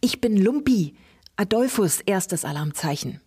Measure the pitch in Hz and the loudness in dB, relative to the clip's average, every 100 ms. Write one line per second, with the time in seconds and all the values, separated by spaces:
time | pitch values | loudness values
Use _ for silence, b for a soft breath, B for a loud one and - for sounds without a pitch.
0 | 247 - 240 214 190 285 285 233 151 B | 0 0 2 4 4 2 2 2 2 B
1 | B B B - 202 220 254 247 190 - | B B B -4 0 2 2 2 0 0
2 | - 196 180 170 - 147 151 143 160 143 | 0 -2 -2 -4 -4 -4 -4 -4 -4 -4
3 | 131 - | -6 -10